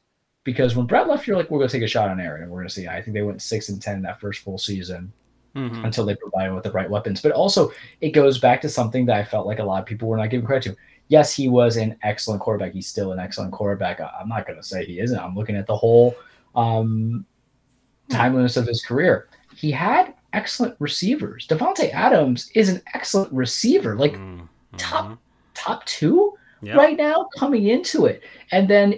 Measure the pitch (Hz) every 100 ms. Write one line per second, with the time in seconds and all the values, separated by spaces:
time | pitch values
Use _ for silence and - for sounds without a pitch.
0 | _ _ _ _ 135 123 127 120 120 226
1 | 320 285 247 185 160 160 202 127 110 117
2 | 101 92 85 76 87 90 87 101 87 90
3 | 107 104 104 - - 110 107 98 107 98
4 | 90 - 101 - 101 92 - 98 90 90
5 | 92 - _ _ _ 139 123 117 113 113
6 | 104 101 - 92 95 92 98 95 98 104
7 | 107 98 - - 196 190 147 - - _
8 | 156 151 139 123 123 123 - - 117 127
9 | 123 104 101 107 95 107 101 95 - 110
10 | 113 110 107 123 113 135 98 - _ _
11 | - 151 147 - 131 123 120 113 110 -
12 | 107 104 110 101 113 101 90 92 - 110
13 | 95 92 90 - 95 - 101 98 90 85
14 | 78 - 101 92 - 85 - 92 92 87
15 | 120 110 87 95 107 101 98 104 117 117
16 | 120 120 - _ _ 123 117 113 113 110
17 | 113 117 - _ _ _ _ _ _ _
18 | - 175 127 131 123 127 120 117 - 127
19 | 175 98 - _ _ - 151 135 190 320
20 | 370 - _ 208 - - 240 - 147 -
21 | 190 302 - - - 160 339 381 - -
22 | 220 175 131 120 - 220 196 180 - 269
23 | - 196 190 131 123 - 233 392 110 107
24 | 147 190 - 87 87 _ _ - - -
25 | 104 117 _ _ _ - - - - -
26 | 156 339 415 - _ _ - 269 311 311
27 | 302 320 - - 277 233 202 262 - 311
28 | - - - - - 190 196 202 202